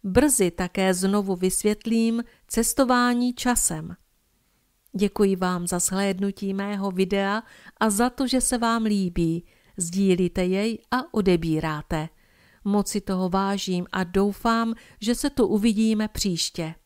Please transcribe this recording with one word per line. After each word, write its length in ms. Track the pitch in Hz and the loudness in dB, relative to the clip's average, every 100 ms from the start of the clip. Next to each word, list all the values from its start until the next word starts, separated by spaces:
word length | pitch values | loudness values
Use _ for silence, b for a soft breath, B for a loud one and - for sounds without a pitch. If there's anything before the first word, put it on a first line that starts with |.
Brzy 480 | 202 196 294 - 185 | 2 4 4 2 0
také 420 | - 180 - 190 | 0 -6 0 0
znovu 420 | 180 190 208 196 180 | 2 2 0 0 -2
vysvětlím 880 | 185 - 208 214 226 226 226 233 233 b _ | -2 0 0 -2 -2 0 2 -2 -6 b _
cestování 840 | - 233 - 262 247 247 240 247 | -2 0 0 2 4 2 2 -2
časem. 640 | 240 254 240 - 160 165 175 _ _ _ _ _ _ _ _ _ 202 | -2 0 0 0 -4 -10 -16 _ _ _ _ _ _ _ _ _ -2
Děkuji 400 | 202 - 202 190 | -2 2 2 2
vám 320 | 180 180 175 | -2 -2 -4
za 120 | 175 | -2
zhlédnutí 760 | - 190 196 190 196 196 196 | -2 0 -2 -2 -4 -6 -6
mého 380 | 196 202 202 196 | -6 -6 -4 -4
videa 520 | 185 190 196 196 208 B B B _ | 0 0 2 0 -2 B B B _
a 120 | 220 | 0
za 200 | 202 247 | 2 0
to, 180 | 254 262 | 0 0
že 140 | 262 | 0
se 160 | 240 247 | 0 0
vám 260 | 233 233 | 0 0
líbí, 640 | 220 208 185 175 165 170 b b b - | 2 0 0 0 0 0 b b b -10
sdílíte 680 | 170 180 196 180 180 196 180 | -6 0 2 4 2 0 -2
jej 340 | 190 220 220 _ | 0 -2 -6 _
a 220 | 254 285 | -4 -2
odebíráte. 960 | 220 190 175 165 156 160 151 - 160 156 b b b b b | 0 4 2 2 -2 -2 -6 -4 -6 -6 b b b b b
Moc 240 | 202 202 202 | -2 0 0
si 140 | 208 | -4
toho 280 | 196 185 185 | -4 -2 0
vážím 560 | 190 196 196 190 180 180 | 0 0 -2 -2 -4 -4
a 120 | - | -4
doufám, 680 | 180 190 202 202 233 226 226 226 B B | -2 0 0 0 0 0 -2 -6 B B
že 140 | 208 240 | -4 -2
se 140 | 285 | -2
tu 180 | 277 226 | 2 2
uvidíme 600 | 208 226 208 220 214 214 | 4 2 2 2 0 -2
příště. 680 | - 202 170 - - 160 160 | -2 -2 0 -4 -6 -10 -10